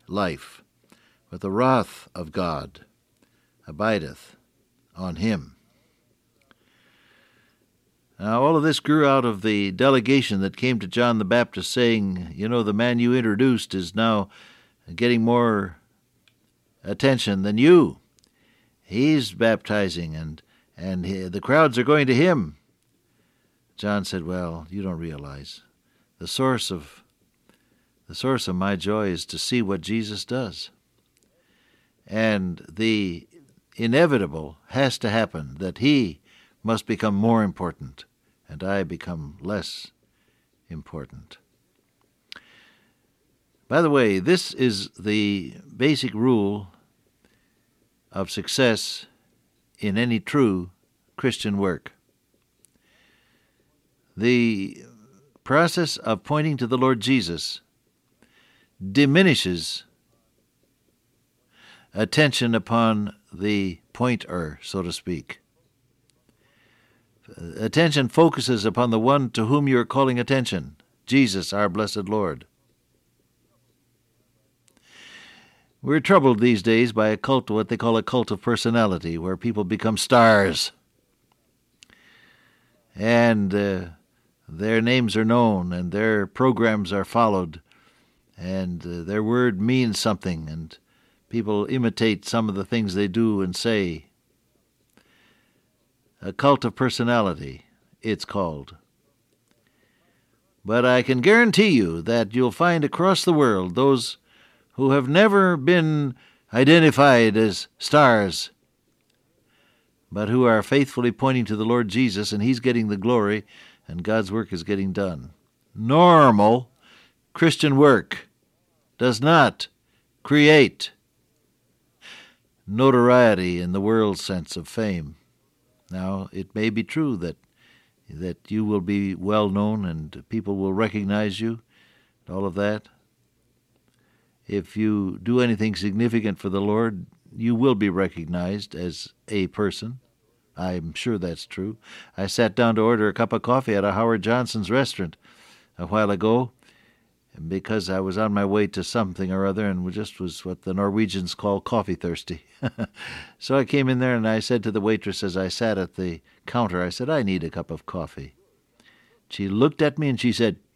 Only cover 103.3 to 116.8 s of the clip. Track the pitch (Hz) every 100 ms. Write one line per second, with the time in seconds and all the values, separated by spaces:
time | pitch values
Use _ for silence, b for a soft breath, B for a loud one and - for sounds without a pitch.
103.3 | 160 135 101 90 87 139 131 120 - b
104.3 | b b b b - 135 139 127 156 214
105.3 | 202 190 170 131 175 160 151 143 123 b
106.3 | b b 117 135 165 160 139 143 123 113
107.3 | 107 110 90 - - - 151 139 117 98
108.3 | 82 - _ _ _ _ _ _ _ _
109.3 | _ _ _ _ _ _ _ _ 101 107
110.3 | 123 123 110 101 139 135 - 120 104 135
111.3 | 131 110 107 110 120 113 104 127 95 104
112.3 | 107 113 127 127 120 110 104 107 123 101
113.3 | 104 98 B B B - 85 87 110 95
114.3 | 107 104 90 82 101 98 92 98 80 69
115.3 | - _ _ _ - 110 147 175 165 139
116.3 | 104 104 120 123 _